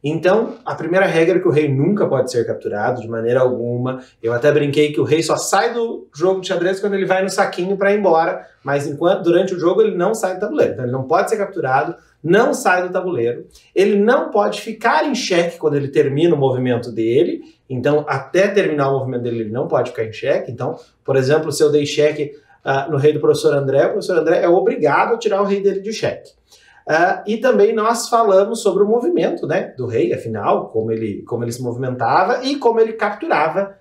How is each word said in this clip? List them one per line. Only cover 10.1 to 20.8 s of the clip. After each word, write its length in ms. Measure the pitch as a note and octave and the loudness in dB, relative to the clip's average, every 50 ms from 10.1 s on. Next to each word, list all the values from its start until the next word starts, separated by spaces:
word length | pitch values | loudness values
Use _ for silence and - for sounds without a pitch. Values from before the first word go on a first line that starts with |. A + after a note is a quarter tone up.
| A3 | -2
sai 180 | - - F#3 F#3 | -2 -4 -4 -4
do 60 | F#3 | -4
tabuleiro. 340 | G#3 - - C#4 - - - | -6 -6 0 0 0 0 0
Então, 120 | - B2+ | -4 -6
ele 60 | A#2+ | -4
não 120 | B2 C3 B2+ | -4 -4 -2
pode 260 | - D#3 F#3+ G#3 A#3 | 0 0 0 2 0
ser 80 | A#3 | -2
capturado, 580 | G3+ G3 F#3+ - E3+ D3 B2+ C3 C3+ D3+ E3+ E3 - _ _ _ _ - | -2 -4 -6 -6 -6 -2 0 0 0 0 -2 -8 -12 _ _ _ _ 0
não 280 | D#3 F3 G#3+ B3 C#4+ | 2 4 4 4 2
sai 300 | C#4+ - - G3+ F3+ F3+ F3+ | 0 0 0 0 0 2 0
do 40 | F3+ | -2
tabuleiro, 540 | F3+ F#3+ F3+ F#3 D#3+ B2 A#2 A#2 A#2+ - - - _ - _ _ _ | -4 -4 -4 -4 -4 -2 -2 -2 -4 -6 -12 -18 _ -20 _ _ _
ele 200 | - G3 G#3+ G#3+ | 2 2 4 4
não 340 | G3+ G3+ A3+ B3+ D#4 - - | 4 4 4 4 2 0 0
pode 280 | - G#3 G#3 G#3+ - - | 0 0 0 0 -2 -6
ficar 440 | - A#3 - - - A#3 C#4+ D#4 D4+ | -10 -10 -12 -2 0 0 2 2 0
em 80 | D4+ B3 | 0 -2
xeque 440 | - - - F#3 E3+ E3+ E3+ - - | -4 -2 0 0 0 0 0 -4 -2
quando 160 | - D3+ C#3+ | -2 0 0
ele 120 | C#3+ C3+ | 0 -2
termina 460 | C3+ - D3+ C#3+ C#3 C3+ C#3+ E3+ E3+ E3 | 0 0 2 2 2 2 2 2 2 4
o 40 | |
movimento 540 | C#3 C3+ C3 B2 B2+ B2+ B2+ B2 A2 - A#2+ | 4 2 0 0 0 0 0 -2 -2 -4 -6
dele, 500 | A2 A2+ A2 A2+ A#2 C#3 F3 - - - - - _ _ _ _ | -6 -4 -2 2 2 2 2 2 -2 -8 -10 -18 _ _ _ _
então, 340 | C3 B2 - D3 D3 D3+ D3 | -8 -2 0 2 0 0 0
até 400 | - - - - - - F3 G3 | -2 -6 -6 -6 -2 0 2 2
terminar 420 | G3+ G3+ G3+ F3 D#3 D3+ D3 C#3 C#3 | 4 2 0 0 0 0 0 0 0
o 80 | C#3 C3 | 0 -2
movimento 220 | A#2+ B2+ B2 B2 | -2 -4 -6 -6
dele, 200 | A#2 A#2+ A#2 A#2 | -6 -4 -4 -4
ele 100 | A2 G#2 | -6 -6
não 160 | A2 A#2 D3+ | -4 -6 -4
pode 240 | E3 D#3 - A#2 - | -2 0 -2 -2 -2
ficar 120 | - - A2 | -4 -6 -8
em 80 | G#2+ | -8
xeque. 400 | - - - C#3 - - - - | -8 -6 -2 -2 -2 -2 -2 -6
Então, 280 | A#2 - B2+ B2+ B2 - | -8 -6 -6 -8 -8 -10